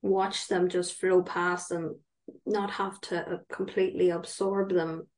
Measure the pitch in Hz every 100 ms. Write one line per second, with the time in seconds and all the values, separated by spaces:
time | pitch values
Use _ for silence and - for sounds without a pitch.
0 | 202 190 196 - - 185 180 180 175 -
1 | 185 185 180 175 175 180 - 170 160 -
2 | _ _ - - - 208 202 - 196 190
3 | - 175 - 175 - - 190 - 190 -
4 | 180 170 - - 196 196 196 180 165 165
5 | -